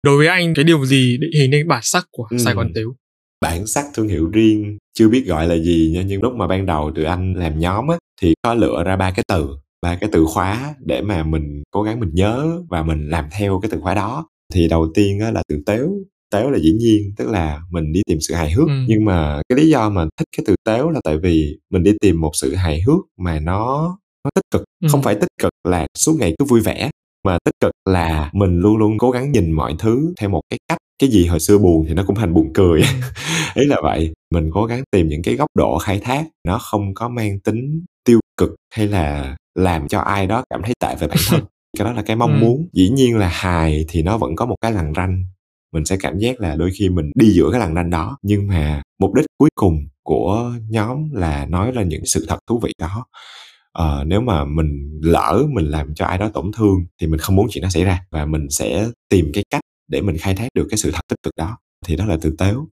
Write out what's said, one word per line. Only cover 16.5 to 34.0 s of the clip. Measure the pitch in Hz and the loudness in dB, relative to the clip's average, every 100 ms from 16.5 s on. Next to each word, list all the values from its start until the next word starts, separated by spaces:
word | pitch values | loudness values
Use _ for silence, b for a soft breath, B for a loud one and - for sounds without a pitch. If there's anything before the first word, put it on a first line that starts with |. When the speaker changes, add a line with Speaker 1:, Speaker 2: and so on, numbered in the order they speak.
Speaker 2:
là | 127 | 2
dĩ | 104 | 2
nhiên, | 107 117 107 101 101 | 2 4 2 0 -6
tức | 123 | -2
là | 107 80 73 87 | -2 -2 -4 -6
mình | 85 78 | -6 -2
đi | 82 107 | -2 0
tìm | 82 - | -2 -2
sự | |
hài | 82 78 | -2 0
hước. | 92 156 | 2 2
Speaker 1:
Ừ. | 139 120 | 0 0
Speaker 2:
Nhưng | 110 | 2
mà | 107 90 73 73 - | 4 2 0 -2 0
cái | 123 | 2
lý | 160 | 4
do | 147 107 | 4 2
mà | 98 80 - | 0 -2 -4
thích | 160 - | -8 -6
cái | 160 | 0
từ | 98 | 0
tếu | - 110 156 | 0 0 0
là | 147 | -2
tại | - 76 | -2 -2
vì | 87 80 76 69 _ | 2 2 0 -6 _
mình | 92 | 2
đi | 87 107 | 2 4
tìm | 101 82 | 2 2
một | 78 | -2
sự | - 65 | -2 -4
hài | 85 90 78 | -2 -2 0
hước | 101 170 - _ | 2 2 0 _
mà | 90 78 | -4 -4
nó, | 78 95 117 139 165 185 _ _ | -2 -2 -2 -2 -4 -8 _ _
nó | 143 | -4
tích | 190 - | -4 -2
cực. | - - _ | -4 -4 _
Speaker 1:
Ừ. | 160 | 0
Speaker 2:
Không | 147 | 2
phải | 131 | 2
tích | 104 - _ | 0 -2 _
cực | 92 _ 85 | -4 _ -2
là | 87 76 - | 0 -2 -2
suốt | - 80 | 0 2
ngày | 90 82 | 0 0
cứ | |
vui | 131 120 | 4 4
vẻ, | 107 - 123 - _ _ | 4 -2 -6 -8 _ _
mà | 98 90 | -2 0
tích | - - | 0 0
cực | 90 - - | -2 -2 0
là | 92 82 78 76 | 2 2 0 -2
mình | 98 98 87 | 0 2 4
luôn | 98 110 | 4 4
luôn | 107 104 | 2 2
cố | 120 | 0
gắng | 123 139 | 0 0
nhìn | 135 82 | 0 2
mọi | 80 60 78 | 0 -2 -2
thứ | 107 117 160 180 | 0 0 -2 -4
theo | 208 | -2
một | 85 - | -2 -4
cái | 120 _ | -10 _
cách. | 165 _ _ | -8 _ _
Cái | 135 | 4
gì | 107 85 | 4 4
hồi | 80 | 2
xưa | - 104 | 4 6
buồn | 95 80 80 | 6 4 2
thì | |
nó | 78 98 | -2 -2
cũng | 101 | 0
thành | 101 | 2
buồn | 82 - | 2 2
cười. | - 90 80 | 4 4 4
Speaker 1:
Ừ. | 73 127 127 - 156 165 147 | 2 0 -8 -10 -6 -4 -4
Speaker 2:
<laughs> | - | 0
Ý | 143 | 0
là | 107 | 2
vậy, | 76 58 | -2 -2